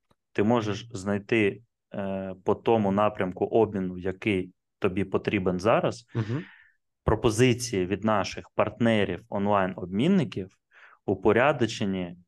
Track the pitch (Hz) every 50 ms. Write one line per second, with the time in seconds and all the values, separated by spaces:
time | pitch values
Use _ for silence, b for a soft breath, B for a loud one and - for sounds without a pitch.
0 | _ _ _ _ _ _ - - 104 107 120 120 107 104 101 - - - - 98
1 | 92 101 101 101 101 - 117 113 104 98 95 - - _ _ _ _ _ - -
2 | 98 98 95 95 95 95 92 92 - - 101 - - 120 117 113 104 98 95 101
3 | 104 104 107 - 104 92 92 - 104 98 - 117 110 101 98 101 92 90 92 90
4 | 90 95 92 - - 113 101 92 90 90 - _ _ _ _ - - 101 90 101
5 | 95 92 - 104 - - - 104 92 98 90 90 87 110 123 165 180 139 107 -
6 | - _ B 123 110 101 117 147 185 B B B B B B B _ _ _ _
7 | - - 110 104 - 123 107 117 127 131 117 123 120 - - 95 90 87 101 95
8 | 101 107 110 101 90 - - - 87 - _ - 107 104 - - 117 117 113 107
9 | 101 90 90 85 - - - 104 98 101 104 101 95 92 95 - 98 87 92 98
10 | 123 170 202 190 143 95 - - 92 92 _ _ _ _ B B B B B B
11 | B - 101 92 - - 143 110 127 143 156 135 120 113 - - 113 98 95 92
12 | 90 87 87 - -